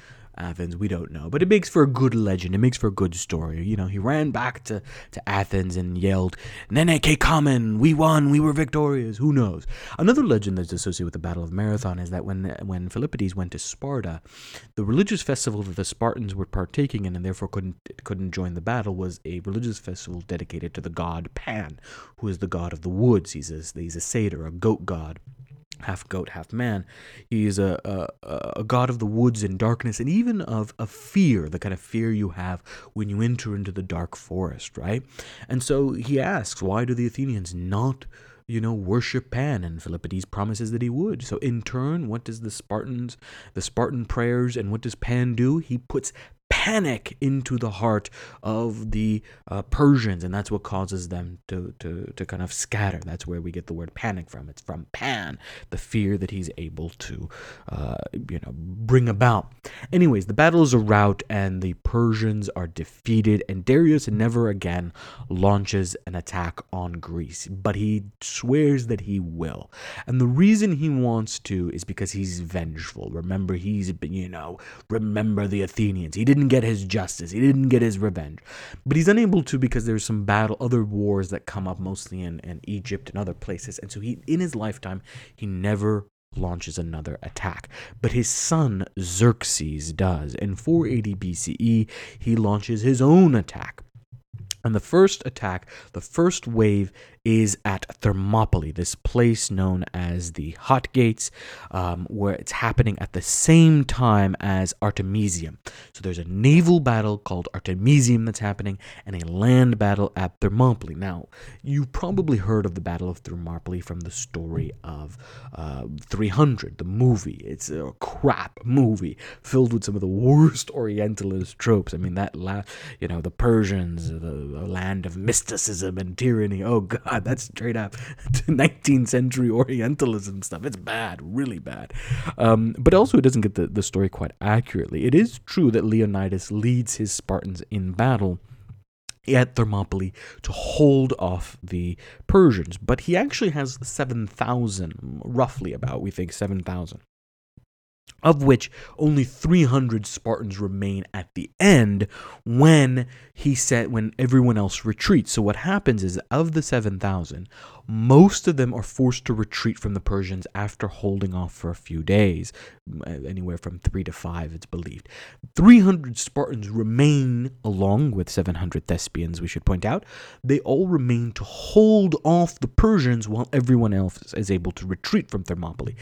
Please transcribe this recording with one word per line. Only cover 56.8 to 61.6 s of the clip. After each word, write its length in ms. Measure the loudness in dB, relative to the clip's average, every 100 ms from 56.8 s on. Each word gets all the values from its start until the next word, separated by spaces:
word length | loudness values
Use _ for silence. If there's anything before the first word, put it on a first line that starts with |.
| -12
to, 400 | -10 -12 -12 -12 -14 -20 -18 -12
uh, 300 | -8 -6 -8 -8
you 260 | -10 -8 -10 -10
know, 80 |
bring 560 | -12 -12 -8 2 4 4
about. 420 | 4 4 4 0 -10 -20 -18 0
Anyways, 360 | 4 6 6 2
the 60 |
battle 280 | 4 6 6
is 120 | 6
a 60 | 6
rout, 420 | 6 6 6 4 -2
and 320 | -2 -2 -2